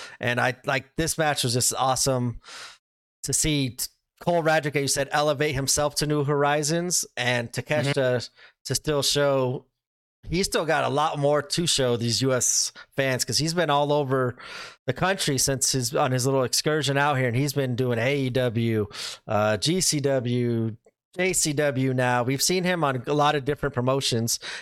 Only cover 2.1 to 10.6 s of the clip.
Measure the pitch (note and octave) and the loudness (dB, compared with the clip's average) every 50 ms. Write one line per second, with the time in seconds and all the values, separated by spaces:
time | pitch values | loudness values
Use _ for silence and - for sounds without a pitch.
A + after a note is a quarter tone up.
2.1 | C3 B2+ B2 A#2+ A#2 - - - - - - - - _ _ _ _ _ _ _ | 0 0 -2 -4 -6 -8 -14 -18 -18 -18 -18 -18 -20 _ _ _ _ _ _ _
3.1 | _ - - - - - - D#3 D3+ C#3+ C3+ B2+ G#2+ - - - _ _ _ _ | _ -12 -8 -4 -2 0 0 0 0 0 0 -2 -4 -6 -10 -10 _ _ _ _
4.1 | _ - - F3 E3+ E3+ D3+ D#3+ D#3 D#3+ C3+ D3+ C3 D3 C#3 C3 - D3 C#3 C3+ | _ -6 -2 0 2 2 4 4 2 2 2 0 -2 0 0 0 0 -2 -2 0
5.1 | D3 D3 D3 D3+ D3 B2+ D3+ D#3 C#3+ C3 C3+ C3+ - - D3 D3 - - D3+ D3 | 0 2 2 2 2 2 0 0 0 -2 -2 0 0 2 0 0 0 -2 -2 0
6.1 | D3+ D3+ C#3+ C#3 D3+ C#3+ C#3+ C#3+ D3 D3+ D3+ C#3+ D#3+ E3+ F3 F3+ E3+ - - - | 0 0 0 0 2 2 2 2 2 2 0 0 -2 -2 -2 0 -2 -2 -4 -4
7.1 | - - B2 B2 B2 A#2+ A#2 A2+ - B2+ - - D3+ D3+ C#3 C#3 C#3 C#3+ C3 B2+ | -6 -4 0 0 0 0 -2 -4 -6 -8 -4 -2 0 0 0 0 0 2 2 2
8.1 | B2+ A#2 - - _ - - - _ _ - - C3+ - - D#3 D3+ C#3+ C3 - | 2 0 -2 -6 _ -20 -20 -20 _ _ -8 -6 -6 -4 -2 -2 0 0 0 2
9.1 | - C#3+ C#3+ C#3+ C#3 C3+ C3 B2+ B2+ - - _ _ _ _ _ _ _ _ _ | 2 2 2 2 2 2 0 0 -2 -6 -10 _ _ _ _ _ _ _ _ _
10.1 | _ _ - - D#3+ F3 G3 - - A3+ | _ _ -10 -4 -2 -2 -2 0 -2 -2